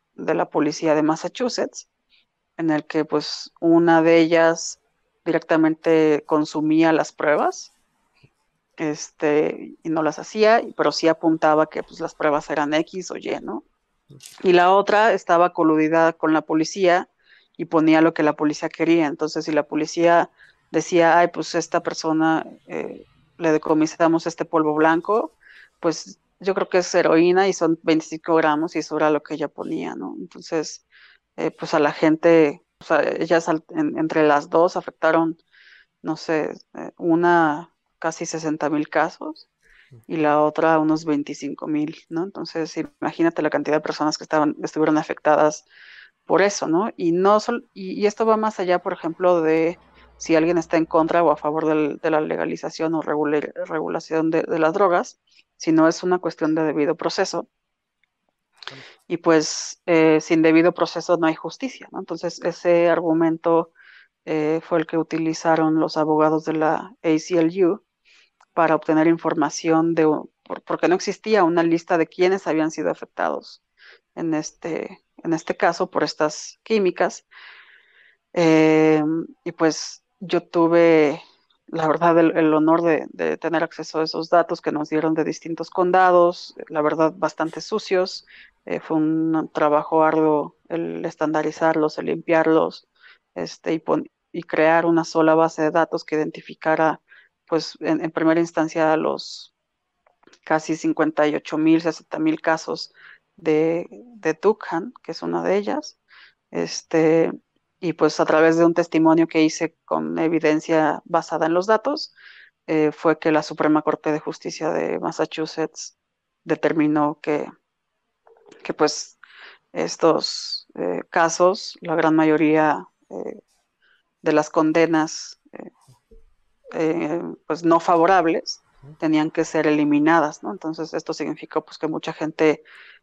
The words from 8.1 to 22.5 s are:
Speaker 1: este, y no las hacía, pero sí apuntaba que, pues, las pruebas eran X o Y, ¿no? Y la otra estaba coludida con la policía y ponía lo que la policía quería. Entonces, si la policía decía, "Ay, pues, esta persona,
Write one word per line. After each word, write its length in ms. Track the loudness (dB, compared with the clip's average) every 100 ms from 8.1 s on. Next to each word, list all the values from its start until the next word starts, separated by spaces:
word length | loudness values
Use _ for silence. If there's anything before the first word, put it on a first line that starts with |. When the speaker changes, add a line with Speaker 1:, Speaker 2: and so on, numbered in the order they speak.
| _ _ _ _ _ _ -6
Speaker 1:
este, 1000 | -6 -6 -10 _ 0 2 0 -4 -12 -12
y 80 | -6
no 120 | -2
las 160 | -2 -4
hacía, 440 | -8 0 4 4 0 -2
pero 160 | -2
sí 160 | 2 0
apuntaba 580 | 2 0 2 2 2 2
que, 160 | -4
pues, 180 | -10 -12
las 140 | -12
pruebas 340 | -4 -2 -2 -2
eran 220 | -4 -2
X 380 | -2 -4 -10 -12
o 60 | -12
Y, 240 | -8 -8
¿no? 220 | -8 -14 -16 _ _ _ _ -20 -20 -4
Y 100 | 2
la 200 | 4 6
otra 400 | 4 4 2 4
estaba 400 | 2 2 2 2
coludida 600 | 2 2 2 2 2 2
con 200 | 2 0
la 100 | 0
policía 680 | 0 -2 -2 0 2 2 0 _ _ _ _ -14
y 100 | -2
ponía 340 | 2 4 4
lo 140 | 4
que 80 | 2
la 140 | 0 0
policía 320 | -4 -4 -8
quería. 380 | -4 0 2 0
Entonces, 380 | -4 -6 -6
si 80 | -4
la 120 | -4
policía 680 | -2 -4 -4 0 4 4 2 _ _ _ _
decía, 440 | -4 0 2 4 4
"Ay, 120 | 2
pues, 260 | -2 -6
esta 260 | -4 -2 -4
persona, 640 | -4 -6 -4 0 0 0 -4